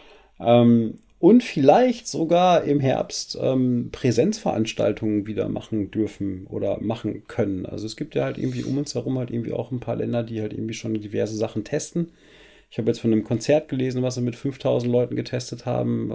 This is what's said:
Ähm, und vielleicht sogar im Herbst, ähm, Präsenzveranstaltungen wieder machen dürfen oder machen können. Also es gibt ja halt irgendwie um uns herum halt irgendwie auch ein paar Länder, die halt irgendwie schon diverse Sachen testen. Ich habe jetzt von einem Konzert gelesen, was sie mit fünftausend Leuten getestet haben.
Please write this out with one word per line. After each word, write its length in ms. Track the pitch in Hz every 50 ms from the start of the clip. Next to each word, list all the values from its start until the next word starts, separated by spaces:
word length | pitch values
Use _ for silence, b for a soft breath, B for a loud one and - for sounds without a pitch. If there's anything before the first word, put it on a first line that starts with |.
| b b b b b b b -
Ähm, 560 | 85 117 120 120 120 120 117 117 113 107 - - _ _ _ _
und 240 | 151 175 220 247 -
vielleicht 640 | - - 165 135 135 160 220 254 254 240 - - -
sogar 560 | - 147 165 156 170 175 180 185 175 151 98
im 160 | - 143 143
Herbst, 580 | 131 131 - - - - - - - - - -
ähm, 480 | 127 127 131 131 127 127 123 120 123 -
Präsenzveranstaltungen 1400 | - - - 127 117 113 143 202 214 - - 196 - - 113 - - - 110 107 104 - 113 107 107 104 98 107
wieder 200 | 107 104 104 104
machen 400 | 107 107 - - 113 110 98 95
dürfen 540 | - 110 107 104 - - 98 98 95 92 95 -
oder 320 | - 107 104 101 101 -
machen 420 | 101 104 110 - - 107 - 101 - -
können. 380 | - - 107 101 98 92 92
Also 200 | - - 98 104
es 100 | 110 -
gibt 200 | - 147 - -
ja 100 | 139 135
halt 120 | 135 - -
irgendwie 260 | - 131 127 123 120
um 140 | 120 131 143
uns 180 | 147 - -
herum 220 | 120 117 135 131 131
halt 140 | 123 120
irgendwie 220 | 117 120 113 120 -
auch 180 | - 120 -
ein 80 | 127 120
paar 160 | - 117 117
Länder, 280 | 113 113 113 120 120 113
die 180 | 113 117 110
halt 120 | 107 107 107
irgendwie 200 | 107 110 110 110
schon 200 | - - 113 110
diverse 420 | 110 104 101 104 107 107 107 110
Sachen 280 | 107 110 110 - 113 104
testen. 480 | - 147 151 - - - 175 170 b b b b b b b b b b b b b
Ich 80 | - -
habe 120 | 110 117
jetzt 100 | 117 -
von 120 | - 117
einem 120 | 110 110 107
Konzert 460 | - 123 113 - - 147 151 151 -
gelesen, 340 | 139 131 127 131 123 127 127
was 120 | 127 120
sie 60 | 123
mit 140 | 123 123 120
fünftausend 560 | - - 139 131 - - 131 127 123 120 123
Leuten 240 | 120 123 123 120 123
getestet 500 | 127 120 - - 123 123 - 123 123 -
haben. 460 | 123 123 120 123 120 117 113 113 113 110